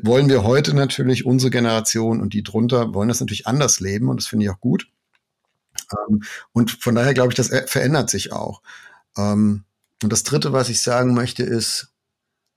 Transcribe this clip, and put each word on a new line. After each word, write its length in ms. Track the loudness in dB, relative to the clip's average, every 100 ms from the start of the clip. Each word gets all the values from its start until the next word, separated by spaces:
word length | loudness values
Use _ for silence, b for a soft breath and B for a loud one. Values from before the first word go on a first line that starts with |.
wollen 240 | 4 4 6
wir 160 | 4
heute 280 | 4 2 2
natürlich, 540 | 2 2 0 0 0 2
unsere 240 | 2 2
Generation 680 | 2 2 2 0 0 0 -2
und 120 | -2
die 120 | -4
drunter 500 | -4 -2 0 0 0
wollen 140 | 0 0
das 100 | 0
natürlich 300 | -4 -6 -2
anders 320 | 0 0 0
leben 280 | -2 -2 -2
und 120 | -2
das 80 | -4
finde 160 | -2
ich 60 | -2
auch 80 | -2
gut. 260 | -2 -2 -4 _ _ _ _ _ _ _ _ -14 -10
Ähm, 320 | -8 -2 -2 -2 B B
und 180 | -2 0
von 240 | -2 0
daher 200 | 2 2
glaube 180 | 2 2
ich, 40 | 2
das 140 | 0
e-, 160 | -2 -2
verändert 420 | -2 0 0 0
sich 220 | -4 -6
auch. 320 | -8 -8 -10 B B B B _ -4
Ähm, 480 | 0 2 2 0 -6 _ _ _
und 120 | -4
das 100 | -2
Dritte, 300 | -2 -2 0
was 160 | 0 0
ich 120 | -2
sagen 320 | 0 2 2
möchte, 300 | 2 0 -4
ist, 500 | -2 -2 -2 -6 -10 _ _ _ _ _ _